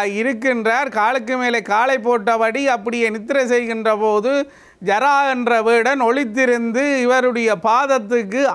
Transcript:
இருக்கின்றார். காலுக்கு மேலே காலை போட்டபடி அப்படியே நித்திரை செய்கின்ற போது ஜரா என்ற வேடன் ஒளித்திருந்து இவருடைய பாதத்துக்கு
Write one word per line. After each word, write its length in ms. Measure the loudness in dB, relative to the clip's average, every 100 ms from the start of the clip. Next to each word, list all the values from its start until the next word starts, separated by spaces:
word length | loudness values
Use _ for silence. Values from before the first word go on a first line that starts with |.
| -2 -2
இருக்கின்றார். 680 | -2 -2 -2 -2 0 0 -2
காலுக்கு 460 | 0 0 0 -4 -4
மேலே 240 | -2 -2
காலை 340 | 0 0 2 0
போட்டபடி 640 | 0 0 0 0 0 0 0
அப்படியே 420 | -2 -2 -2 -2
நித்திரை 360 | -4 -2 -2 0
செய்கின்ற 440 | 0 -2 -2 -2 0
போது 360 | 0 0 0 0 -4 -10 -20 -8
ஜரா 320 | -2 0 2 2 0
என்ற 280 | 0 0 2
வேடன் 420 | 2 2 2 2 2
ஒளித்திருந்து 760 | 0 -2 0 0 0 0 0 0 2
இவருடைய 520 | 2 2 2 2 0 0 2
பாதத்துக்கு 760 | 2 2 0 0 -2 -2 -2 0